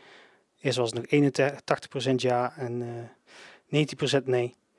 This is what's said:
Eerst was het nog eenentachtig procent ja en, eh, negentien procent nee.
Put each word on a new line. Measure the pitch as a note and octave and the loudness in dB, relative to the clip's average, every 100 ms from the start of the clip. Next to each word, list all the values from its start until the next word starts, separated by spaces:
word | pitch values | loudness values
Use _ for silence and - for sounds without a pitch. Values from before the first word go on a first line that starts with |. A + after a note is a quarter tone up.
| - - - _ _ _ | -20 -20 -20 _ _ _
Eerst | C#3+ B2 | -2 0
was | A#2 | 0
het | A#2 | -2
nog | A2+ | 0
eenentachtig | D3 C#3+ B2+ C#3 C#3+ - C#3 - | 4 4 4 0 -2 -2 -4 -2
procent | C#3+ B2 B2+ | -4 0 2
ja | B2+ A#2+ B2 - | 2 2 0 -4
en, | B2 A#2+ | -6 -6
eh, | A#2+ A#2+ A#2 - _ - - - _ | -6 -10 -14 -18 _ -20 -20 -20 _
negentien | D3 D3 C3+ | 0 0 -2
procent | C#3 C#3 B2+ | 0 0 2
nee. | B2 B2 - _ | 0 0 -6 _